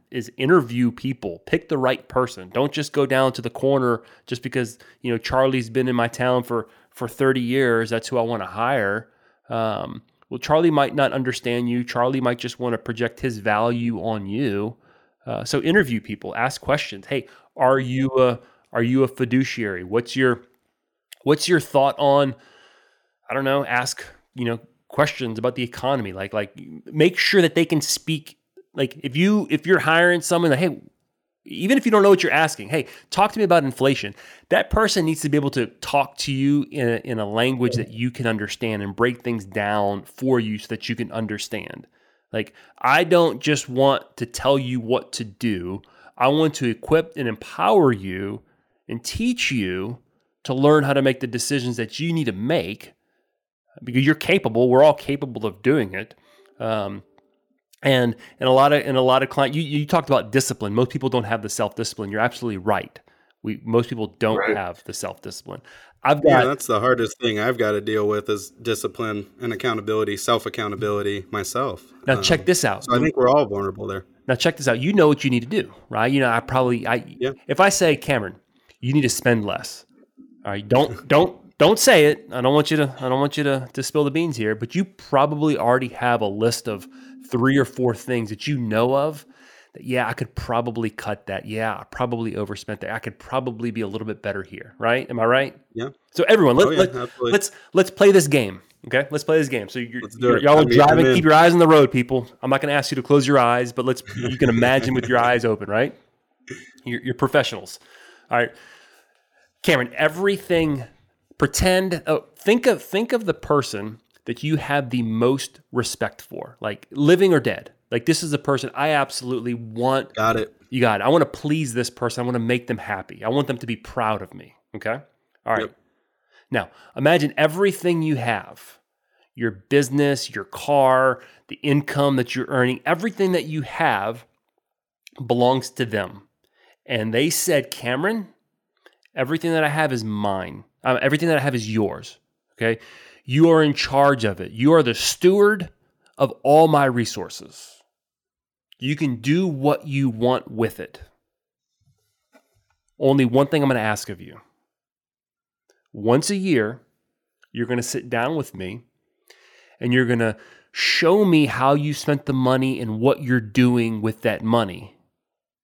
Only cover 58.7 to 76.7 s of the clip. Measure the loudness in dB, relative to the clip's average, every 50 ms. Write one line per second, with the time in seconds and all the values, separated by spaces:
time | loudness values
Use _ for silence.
58.7 | 4 2 0 0 0 2 4 4 4 2 2 0 -2 -2 -2 0 -2 -4 -4 -2
59.7 | -4 -4 -2 0 0 -2 0 2 0 0 0 0 0 0 0 0 -6 -6 -6 -4
60.7 | 0 0 0 0 -2 -6 -4 -2 -2 -2 -2 -2 -4 -4 -4 -8 -6 -4 -4 -4
61.7 | -4 -6 -8 -8 -8 -10 -10 -6 -2 -2 -2 -2 -2 -4 -6 -6 -6 -4 -2 -2
62.7 | -2 -2 -4 -8 _ -20 _ _ _ _ _ _ _ _ -8 -8 -8 -8 -6 0
63.7 | 0 0 0 0 -4 -8 -8 -8 -4 -2 -2 0 0 0 0 -2 -2 -2 -4 -8
64.7 | -10 -14 -16 -14 -12 -10 -10 -10 -12 _ -16 -16 -16 -16 -16 -16 -18 -18 _ -20
65.7 | -20 -20 -20 _ _ _ 2 2 2 4 6 6 6 6 4 2 -2 -4 -4 -2
66.7 | -2 0 2 2 2 2 0 -4 -4 -4 -4 -2 -2 0 -2 -2 0 0 0 0
67.7 | 0 -2 -2 -2 -2 0 0 0 0 -2 -2 -4 -6 -6 -6 -14 _ -10 -4 -4
68.7 | -4 -4 -4 -8 -8 -6 -6 -6 -6 -6 -8 -12 _ -10 -8 -8 -6 -4 -4 -4
69.7 | -4 -4 -4 -2 -2 -2 -2 -2 -4 -6 -2 0 0 0 -2 -6 -8 -8 -8 -8
70.7 | -6 -6 -4 -4 -2 -2 -2 -4 -4 -6 -8 -8 -8 -8 -8 -6 -6 -4 -4 -4
71.7 | -6 -10 -16 _ _ -10 -2 -2 -2 0 2 0 0 0 2 0 0 0 0 -2
72.7 | -2 -4 -4 -2 0 0 0 0 0 2 4 4 4 4 2 0 -2 -4 -4 -6
73.7 | -6 -8 -10 -8 -8 -10 -10 _ _ _ -4 -4 -2 0 0 -2 -2 0 -2 -2
74.7 | 0 0 0 0 2 4 4 4 4 2 0 -2 -2 -2 -2 -2 -4 -4 -4 -6
75.7 | -12 -20 -16 -8 -2 -2 0 0 2 2 2 2 0 0 -2 -2 0 0 2 2